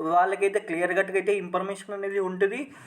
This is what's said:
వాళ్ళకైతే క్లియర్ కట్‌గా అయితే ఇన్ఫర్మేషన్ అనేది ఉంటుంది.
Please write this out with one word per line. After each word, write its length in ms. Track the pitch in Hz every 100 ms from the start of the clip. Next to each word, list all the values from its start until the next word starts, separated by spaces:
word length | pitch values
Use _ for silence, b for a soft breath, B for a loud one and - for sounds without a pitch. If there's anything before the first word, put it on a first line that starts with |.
వాళ్ళకైతే 580 | 160 175 185 196 196 202
క్లియర్ 380 | 202 165 180 185
కట్‌గా 180 | 185
అయితే 220 | 190 190 202
ఇన్ఫర్మేషన్ 580 | 180 185 190 190 -
అనేది 240 | 202 196 196
ఉంటుంది. 560 | 185 185 196 240 285 B